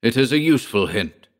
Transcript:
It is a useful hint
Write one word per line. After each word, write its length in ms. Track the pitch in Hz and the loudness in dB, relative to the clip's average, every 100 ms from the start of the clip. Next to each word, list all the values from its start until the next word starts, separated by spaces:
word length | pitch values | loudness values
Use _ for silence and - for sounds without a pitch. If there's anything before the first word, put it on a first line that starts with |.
It 160 | 117 117 | 0 0
is 140 | 135 | 0
a 80 | 151 | 0
useful 480 | 156 143 - 104 90 | 2 0 0 -4 -2
hint 400 | 90 85 - _ | -4 -6 -10 _